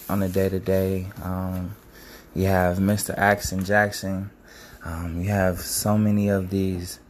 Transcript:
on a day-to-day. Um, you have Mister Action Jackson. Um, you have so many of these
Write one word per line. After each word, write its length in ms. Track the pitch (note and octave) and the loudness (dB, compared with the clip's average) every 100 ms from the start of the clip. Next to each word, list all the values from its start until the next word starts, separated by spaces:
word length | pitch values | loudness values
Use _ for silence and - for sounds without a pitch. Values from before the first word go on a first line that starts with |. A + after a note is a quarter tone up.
| - | -4
on 140 | G2+ | -2
a 80 | F#2+ | 0
day-to-day. 800 | F#2 F#2+ F#2+ F#2 F#2+ F#2+ F#2+ F#2+ - | 2 0 0 0 0 2 -2 -4 -8
Um, 520 | F#2 F#2 F#2 F#2 F2+ G#2 - - - - - - | -6 -4 -4 -4 -6 -10 -18 -20 -20 -20 -10 -2
you 100 | F#2+ | 2
have 340 | F#2 F2+ F2+ | 4 2 2
Mister 360 | G2 G#2 - - | 2 2 -2 2
Action 480 | G2+ G#2 - F#2 F#2+ | 2 2 0 -4 0
Jackson. 640 | G#2 G#2 - F#2+ F#2+ G#2 - - - - - E2 | 2 2 0 -6 -6 -6 -12 -20 -20 -20 -16 -10
Um, 340 | E2 E2+ E2+ | -8 -6 -4
you 100 | F#2+ | 0
have 300 | G2+ F#2 F2+ | 2 2 0
so 380 | - - G#2 G#2+ | -4 -2 2 2
many 320 | G#2+ G#2 G2+ | 4 2 2
of 220 | G2 F#2 | 2 0
these 480 | G2 F#2+ F2+ F2 - - | -2 0 -2 -6 -12 -18